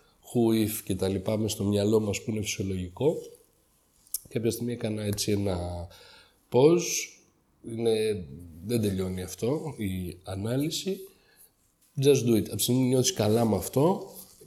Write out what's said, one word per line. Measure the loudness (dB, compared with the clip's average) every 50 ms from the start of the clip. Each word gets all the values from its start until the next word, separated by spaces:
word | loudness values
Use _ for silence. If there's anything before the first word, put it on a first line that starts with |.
| _ _ _ _ _ -4 0
who | 2 4 4 4 4 2
if | 0 -2 -6 -6
και | -6 -4
τα | -2 0 0
λοιπά | -2 -2 -2 -2 -2
μες | 0 0 -2 -2
στο | -2 0
μυαλό | 0 2 2 2 4 4 4
μας | 2 2 -4 -4 -4
που | -4
είναι | -4 -4
φυσιολογικό, | -4 -6 -6 -6 -4 -4 -4 -4 -6 -8 -6 0 0 0 0 0 -6 -12 -18 -20 _ _ _ _ _ _ _ _ _ _ _ _ _ _ -10 -10 -10 -6
κάποια | -8 -2 -2 -2
στιγμή | -2 -2 -4 -6 -6
έκανα | -4 -4 -4 -4 -4 -2
έτσι | -2 -2 -2 0 0 0
ένα | 0 0 0 -2 -2 -4 -6 -6 -8 -10 -12 -14 -20 -20 -20 -20 -20 -20 _ _ _ _ _ 2
pause, | 4 6 6 4 4 0 -2 -4 -6 -6 -8 -14 -20 _ _ _ _ _ _ _ _ _ -10
είναι, | -6 -2 0 0 2 2 2 0 -2 -2 -4 -10 -14 -16 -16 -18 -18 -14 -6
δεν | -2 0 2
τελειώνει | 2 2 0 0 -2 -4 -4 -6 -8
αυτό, | -10 -8 -4 -2 -2 -2 -2 -4 -8 -8
η | -6 -4 -4 -4 -4 -6 -8 -10 -12 -12
ανάλυση, | -10 -8 -6 -4 -2 0 0 -2 -2 -4 -4 -4 -4 -6 -6 -8 -16 -20 _ _ _ _ _ -20 _ _ _ _ _ _ _ _ _ _ 2 4
just | 6 6 6 6
do | 4 4
it. | 4 4
Από | 0 -2
τη | -4 0
στιγμή | 2 2 2 4
που | 4
νιώθεις | 4 4 2 2 2
καλά | 2 2 4 4 4 4
με | 4 2
αυτό | 0 -2 0 0 2 4 4 2 0 -4 -12 -16 -18 -20 -20 -20 _ -20